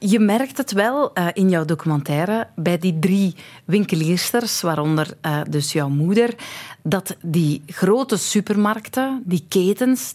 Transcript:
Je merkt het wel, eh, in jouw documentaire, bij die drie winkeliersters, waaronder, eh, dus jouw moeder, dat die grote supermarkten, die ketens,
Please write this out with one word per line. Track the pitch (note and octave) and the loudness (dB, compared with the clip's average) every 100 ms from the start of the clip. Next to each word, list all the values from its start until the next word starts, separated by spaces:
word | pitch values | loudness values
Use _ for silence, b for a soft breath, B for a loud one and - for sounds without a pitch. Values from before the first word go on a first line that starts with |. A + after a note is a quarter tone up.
Je | G3+ A3 | 2 4
merkt | G#3 A3 C4+ - | 4 2 0 -4
het | C4 | -2
wel, | G3+ G#3+ C#4 C#4+ | 0 0 0 -2
eh, | - F3 | 0 -2
in | G3+ F#3+ | 2 2
jouw | E3+ | 2
documentaire, | D#3 D#3+ D#3+ D3 C#3+ D3 F3 A3 A3+ - | 0 -2 0 -2 0 -2 0 -2 -4 -4
bij | D#3 F3 | -2 0
die | F3+ D#3+ | 0 0
drie | F#3 G3 G3 B B B | 2 2 0 B B B
winkeliersters, | - F#3+ G3+ D#3+ D#3+ F3 - A#3+ A#3 - | 0 0 2 0 2 0 0 -2 -2 -2
waaronder, | F3 D3+ D3+ D#3 D3+ - | -2 -2 0 0 0 -4
eh, | E3 D3 D3 | -4 -2 -2
dus | D3 C#3+ | -2 -2
jouw | D#3+ C#3 | -2 0
moeder, | C#3+ E3 G#3 A#3+ A#3 B B B B | 0 2 4 2 0 B B B B
dat | D#3+ F#3+ F#3 F#3 | -4 -2 -4 -10
die | E3+ E3 D3+ D3+ - | -2 2 2 0 -6
grote | - F#3 A#3 C4+ G#3 | -2 2 2 2 -2
supermarkten, | - G#3+ G3 G#3 G#3 A3 - - C4+ C4 | 0 -2 0 2 0 0 -6 -4 -2 -4
die | F3+ F3 - | -2 -2 0
ketens, | G3 F#3 G#3 B3+ B3+ - | 2 2 2 2 0 -2